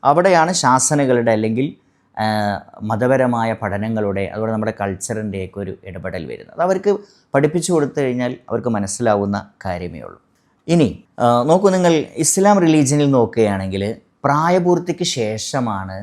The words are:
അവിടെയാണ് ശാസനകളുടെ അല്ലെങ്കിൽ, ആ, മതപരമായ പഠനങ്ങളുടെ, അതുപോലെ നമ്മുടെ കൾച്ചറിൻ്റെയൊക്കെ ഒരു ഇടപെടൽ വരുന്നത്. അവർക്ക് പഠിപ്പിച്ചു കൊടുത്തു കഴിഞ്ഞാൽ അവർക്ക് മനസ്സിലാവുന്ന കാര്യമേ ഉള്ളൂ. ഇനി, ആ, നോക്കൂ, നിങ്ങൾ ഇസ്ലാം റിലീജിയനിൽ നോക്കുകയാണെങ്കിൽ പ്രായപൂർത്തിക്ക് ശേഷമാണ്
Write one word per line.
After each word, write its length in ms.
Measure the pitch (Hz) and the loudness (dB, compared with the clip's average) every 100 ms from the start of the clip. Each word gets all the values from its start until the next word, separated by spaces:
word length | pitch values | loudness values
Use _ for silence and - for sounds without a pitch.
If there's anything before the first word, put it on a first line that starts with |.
| 131 | 4
അവിടെയാണ് 420 | 151 185 175 160 185 | 4 4 4 4 2
ശാസനകളുടെ 680 | 131 127 - 147 135 123 117 110 | 2 2 2 0 2 2 2 2
അല്ലെങ്കിൽ, 300 | 110 113 143 - _ _ _ - | 0 -2 -4 -6 _ _ _ -6
ആ, 20 | 110 107 104 98 - - 107 | -4 -2 -2 -4 -10 -12 -6
മതപരമായ 600 | 107 123 131 127 120 113 110 | -2 2 2 2 0 -2 -2
പഠനങ്ങളുടെ, 640 | 107 98 110 110 104 98 95 | -4 -4 -4 -2 -2 -2 -4
അതുപോലെ 180 | 107 110 110 | -4 -4 -2
നമ്മുടെ 180 | 110 107 | -4 -4
കൾച്ചറിൻ്റെയൊക്കെ 760 | 101 92 - 110 107 98 92 101 | -6 -6 -6 -8 -6 -8 -8 -10
ഒരു 100 | 98 85 98 | -10 -12 -14
ഇടപെടൽ 360 | 90 92 90 73 | -12 -10 -10 -10
വരുന്നത്. 280 | 58 - - 175 | -14 -16 -4 0
അവർക്ക് 240 | 190 202 196 - _ _ | 0 0 -2 -4 _ _
പഠിപ്പിച്ചു 360 | 139 147 170 165 170 | 0 0 -2 0 0
കൊടുത്തു 240 | 139 - | 0 -2
കഴിഞ്ഞാൽ 280 | 135 123 123 127 - | -4 -2 -4 -6 -6
അവർക്ക് 220 | 117 123 110 | -4 -2 -2
മനസ്സിലാവുന്ന 600 | 98 - 117 104 101 101 - _ 98 | -4 -2 0 2 0 -4 -6 _ -8
കാര്യമേ 360 | 87 85 80 50 | -8 -8 -12 -16
ഉള്ളൂ. 120 | 50 _ _ _ _ - | -20 _ _ _ _ 0
ഇനി, 220 | 170 127 - _ - | 2 2 0 _ 0
ആ, 20 | 120 120 127 | 2 2 4
നോക്കൂ, 180 | 175 196 185 | 4 4 4
നിങ്ങൾ 180 | 180 160 - - - | 4 2 0 -4 -2
ഇസ്ലാം 320 | - 196 202 170 | 2 4 4 4
റിലീജിയനിൽ 440 | 156 135 147 143 135 | 4 4 2 4 4
നോക്കുകയാണെങ്കിൽ 680 | 113 117 107 98 95 98 101 113 _ _ 139 | 2 2 0 0 -4 -4 -4 -6 _ _ 0
പ്രായപൂർത്തിക്ക് 800 | 147 165 185 175 175 175 170 175 - | 0 2 2 2 0 0 -4 -4 -2
ശേഷമാണ് 800 | 107 110 - 139 120 98 95 95 | -4 -4 -4 -4 -2 -4 -6 -10